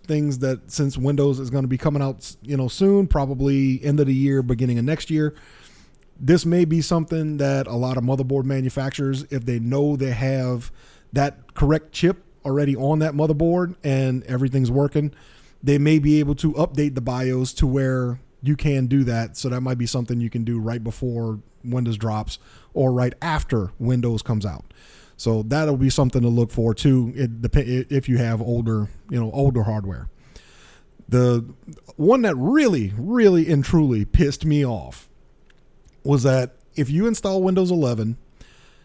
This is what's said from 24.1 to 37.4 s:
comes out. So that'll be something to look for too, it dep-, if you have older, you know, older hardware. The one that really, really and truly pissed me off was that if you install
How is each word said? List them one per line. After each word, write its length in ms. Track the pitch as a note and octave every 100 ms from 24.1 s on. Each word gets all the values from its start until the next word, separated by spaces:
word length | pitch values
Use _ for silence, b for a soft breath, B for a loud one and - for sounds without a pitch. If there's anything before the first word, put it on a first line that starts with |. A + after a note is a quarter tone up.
| A2+
comes 240 | - A2 G2
out. 260 | D2 - b b b b -
So 240 | A#2 A2+
that'll 340 | G#2+ C#3+ D#3 C#3
be 140 | C3+
something 320 | B2+ C3 B2+
to 60 | A#2+
look 220 | A#2 A#2
for 220 | - A2+
too, 400 | G#2+ C#3+ C3 A#2+
it 280 | B2+ B2+ A2+
dep-, 140 | A#2 - B2 B2+ B2+
if 160 | C#3 C3
you 80 | A#2+
have 240 | A#2 A2+
older, 480 | A2+ A#2 A2+ A2 G#2 - -
you 100 | B2
know, 100 | A2
older 300 | C3+ C#3 A#2+
hardware. 440 | G#2+ G#2+ F#2+ C#2+ - b b b b b b b b - -
The 340 | B2 B2 A#2+ A#2 - - D3+ - -
one 260 | D#3 B3+
that 120 | A3 C3+
really, 580 | B2+ C#4+ C4+ D#3+ G2+ G2+
really 560 | D#3 B3 G#3 F3+ D#3+
and 100 | D3
truly 440 | C3 E3+ D3 A2+ G2+
pissed 400 | D3 D3 C3 D#3
me 180 | D3
off 460 | C3 A2 C2 - - _ - _ _ _ _ _ _ -
was 200 | C#3 C#3+
that 340 | C3 C3 B2+ - _
if 140 | - C3
you 180 | D#3 A3+
install 360 | A3 G3 F#3+